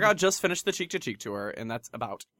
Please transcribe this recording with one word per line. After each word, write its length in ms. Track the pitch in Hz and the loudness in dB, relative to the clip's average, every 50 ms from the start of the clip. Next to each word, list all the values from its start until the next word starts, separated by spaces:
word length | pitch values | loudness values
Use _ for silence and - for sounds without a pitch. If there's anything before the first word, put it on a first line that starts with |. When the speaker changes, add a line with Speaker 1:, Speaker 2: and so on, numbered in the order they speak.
| 208 | 6
Speaker 1:
Plug- 100 | 208 208 | 6 6
Speaker 2:
just 240 | 160 180 196 - - | 6 4 4 4 4
finished 240 | - 180 175 - - | 2 0 0 0 0
the 60 | 196 | 0
Cheek 200 | 185 - 175 170 | 0 0 -2 -2
to 100 | - 170 | -4 -4
Cheek 180 | - 127 101 - | -4 -6 -6 -6
tour, 340 | - 110 101 101 101 104 - | -6 -6 -4 -4 -4 -6 -6
and 120 | - 113 113 | -6 -6 -4
that's 220 | 117 117 - - | -6 -6 -8 -10
about 320 | - 117 120 104 95 - - - _ | -8 -6 -6 -6 -6 -8 -12 -16 _